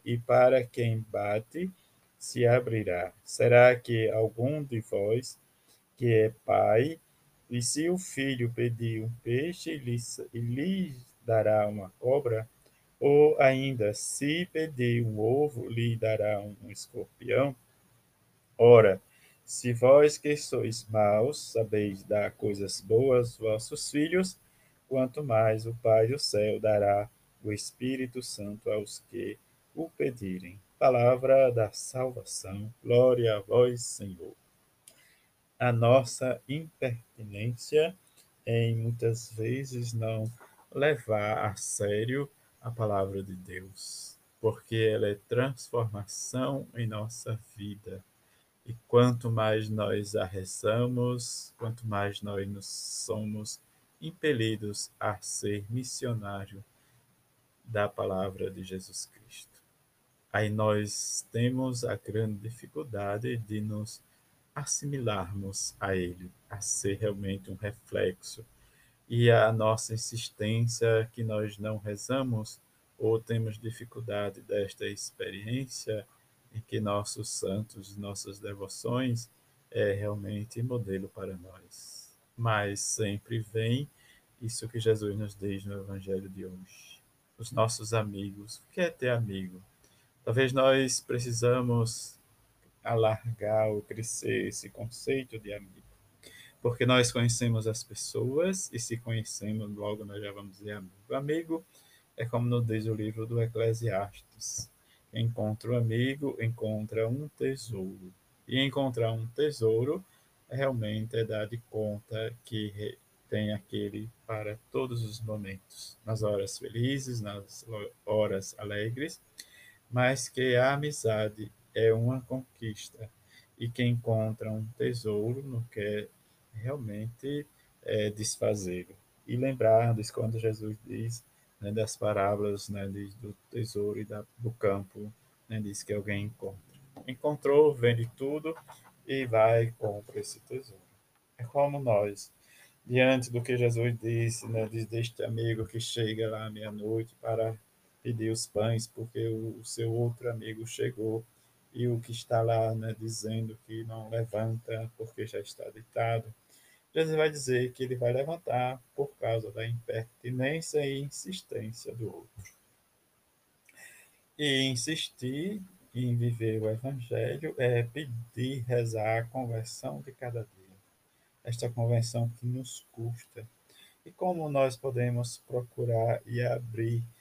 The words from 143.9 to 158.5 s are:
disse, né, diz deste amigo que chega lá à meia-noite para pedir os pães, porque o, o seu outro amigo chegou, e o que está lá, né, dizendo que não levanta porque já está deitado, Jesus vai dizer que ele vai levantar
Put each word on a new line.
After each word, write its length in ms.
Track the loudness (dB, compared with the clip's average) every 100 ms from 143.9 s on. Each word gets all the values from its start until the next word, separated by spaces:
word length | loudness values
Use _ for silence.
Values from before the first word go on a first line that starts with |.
| 0
disse, 480 | -2 0 0 -2 -4
né, 180 | -2 -2
diz 200 | -4 -4
deste 360 | -4 -4 -6
amigo 440 | -6 -2 -2 -2 -4
que 120 | -6
chega 520 | -6 -2 -2 -2 -4
lá 160 | -4 -8
à 40 |
meia-noite 640 | -10 -10 -8 -4 -4 -4 _
para 340 | -4 -2 -2 -4 _ _ _ _
pedir 280 | -6 -2 -2
os 160 | -2 -4
pães, 400 | -2 0 0 -4
porque 420 | -10 -10 -6 -4
o, 300 | -4 -6 -10
o 40 |
seu 300 | -10 -6 -2
outro 380 | 0 -2 -2 -6
amigo 360 | -6 -8 -10 -10
chegou, 560 | -4 -4 -4 -4 -4 -6 _ _ _ _
e 120 | -4 -2
o 120 | -2
que 100 | -4
está 300 | -10 -2 0
lá, 340 | 2 2 2
né, 220 | -2 -4 -6
dizendo 600 | -8 -6 -4 -4 -6 -8 -12
que 180 | -12
não 240 | -10 -12 -6
levanta 840 | -4 -2 -2 -2 -4 -6 -8 -8 -12
porque 300 | -12 -10 -8
já 120 | -8
está 280 | -10 -12 -14
deitado, 640 | -14 -8 -2 0 0 -4 -14 _ _ _ _ _
Jesus 240 | -2 2
vai 140 | 4 2
dizer 420 | 2 0 2 0
que 80 | -2
ele 140 | -4 0
vai 180 | 0
levantar 680 | 2 -2 -4 -2